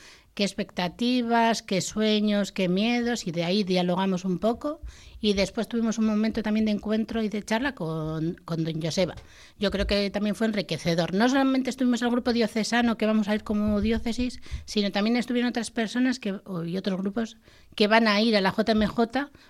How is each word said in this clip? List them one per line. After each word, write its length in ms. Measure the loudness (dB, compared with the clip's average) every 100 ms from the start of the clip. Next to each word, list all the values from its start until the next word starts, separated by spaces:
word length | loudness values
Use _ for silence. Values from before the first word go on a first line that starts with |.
| -20 -20 _
Qué 80 | -4
expectativas, 1200 | -4 -2 -8 -4 -4 -2 0 0 2 2 2 0
qué 180 | -2 -2
sueños, 720 | -2 0 2 2 2 0 -2
qué 180 | -2 0
miedos, 580 | 2 2 0 0 -2 -4
y 60 |
de 120 | -4
ahí 180 | 0 0
dialogamos 600 | 2 2 2 0 0 0
un 140 | -2 0
poco, 420 | 0 0 -4 -8 -12 -16 -20 -4
y 120 | 0
después 360 | 2 0 -2 -4
tuvimos 280 | -2 -2 0
un 100 | 2
momento 360 | 2 0 -2
también 240 | -2 0 0
de 60 |
encuentro 500 | 0 -2 -2 -2 -2
y 80 | -2
de 120 | -4
charla 320 | -2 -2 -2
con, 600 | -4 -6 -4 -4 -2 -4 -6
con 180 | -6 -4
don 180 | -2 -2
Joseba. 320 | -2 0 -2 -2 -16 -20 -20 -4
Yo 120 | -2
creo 160 | 0 0
que 240 | 0 0
también 240 | 0 -2
fue 140 | 0 0
enriquecedor. 680 | 0 -4 -2 0 0 2
No 120 | 2 4
solamente 400 | 4 2 2 -2
estuvimos 320 | 0 0 2
el 80 | 2
grupo 240 | 0 0
diocesano 640 | 2 0 0 0 2 2 2
que 80 | 2
vamos 220 | 2 2
a 60 |
ir 80 | -2
como 380 | -2 0 2 2
diócesis, 640 | 2 0 -2 -2 -4 -6 -10 -10 -4
sino 260 | -2 0
también 240 | 0 2 0
estuvieron 320 | 0 0 0
otras 220 | -2 -4
personas 480 | -4 -4 0 0 0
que, 140 | -4 -6
o, 200 | -8 -6
y 120 | -4 -4
otros 240 | -4 -2
grupos 380 | -2 -4 -6 -10 -20 -20 -14
que 120 | 0 4
van 200 | 6 6
a 140 | 4
ir 160 | 4 4
a 60 |
la 80 | 2
J 220 | 0 2
M 140 | 2 2
J, 440 | 2 0 0 -4 -10